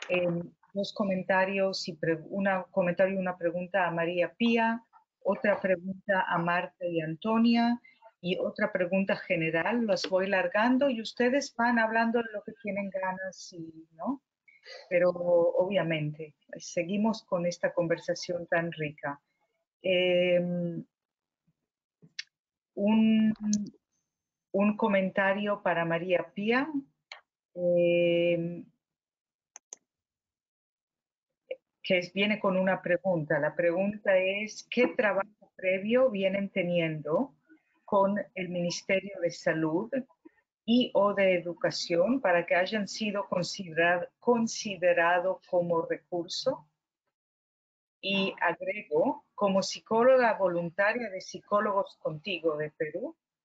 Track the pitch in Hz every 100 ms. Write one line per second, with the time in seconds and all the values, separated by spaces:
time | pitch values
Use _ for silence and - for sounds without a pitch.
0 | - 180 175 170 175 - _ 196 196 -
1 | 196 185 185 190 190 196 190 190 - 156
2 | 160 160 - 196 196 185 180 190 180 175
3 | 190 190 185 180 170 175 180 196 175 170
4 | 165 180 170 - 233 233 226 233 - -
5 | _ _ 180 202 208 190 185 180 185 185
6 | - 190 - 175 170 175 180 - 180 165
7 | 160 160 220 226 233 233 233 240 - _
8 | - _ 175 185 214 - 208 185 175 190
9 | 196 196 - 175 160 165 175 240 226 180
10 | - 185 196 190 180 208 240 254 285 226
11 | 220 - 247 277 277 - 233 240 220 226
12 | 226 233 226 208 - 214 208 196 196 190
13 | 185 185 190 - - 180 160 160 - 160
14 | 196 277 _ _ _ _ - - - 175
15 | 180 175 175 175 170 - 185 196 165 160
16 | 151 151 156 _ _ 165 - 180 170 202
17 | 220 208 - 180 175 175 185 175 165 165
18 | - 170 - 175 170 170 170 160 151 151
19 | 147 143 _ _ _ _ _ _ 190 180
20 | 180 175 180 175 175 175 170 165 - _
21 | _ _ _ _ _ _ _ _ _ _
22 | _ - - _ _ _ _ - 202 220
23 | 220 220 220 214 214 208 202 - _ _
24 | _ _ _ _ _ 196 208 208 233 196
25 | 190 202 196 196 208 202 190 170 165 165
26 | 185 175 - - 208 247 311 285 - _
27 | _ - _ _ _ 175 175 175 175 175
28 | 175 170 170 170 170 170 - _ _ _
29 | _ _ _ _ _ - - - _ _
30 | _ _ _ _ _ _ _ _ _ _
31 | _ _ _ _ _ - _ _ - 185
32 | 175 190 208 208 202 185 185 185 170 175
33 | 190 170 151 156 147 151 170 170 202 214
34 | 208 185 185 202 214 - - - 254 -
35 | 214 190 196 _ - - 185 190 208 247
36 | 262 196 190 196 196 196 175 175 165 156
37 | 147 170 269 - _ - _ _ - 202
38 | 196 202 - 196 180 180 175 - - 190
39 | 196 - 254 - 180 160 160 165 226 -
40 | - _ - _ _ _ - 240 247 -
41 | 202 196 190 175 170 170 160 - - 170
42 | 196 262 190 175 175 180 190 214 196 -
43 | 214 202 - 190 170 - 180 156 170 180
44 | - _ - 240 226 - 214 185 175 170
45 | 170 180 185 180 - 180 175 165 170 165
46 | - 175 170 - 262 294 - _ _ _
47 | _ _ _ _ _ _ _ _ _ _
48 | 190 196 190 - 175 165 185 202 - 151
49 | 226 - - - 202 190 185 175 - 220
50 | 247 262 233 185 190 170 170 165 202 233
51 | 220 185 - 175 - 208 214 196 190 -
52 | 175 156 202 170 160 151 151 - 156 170
53 | 277 - _ _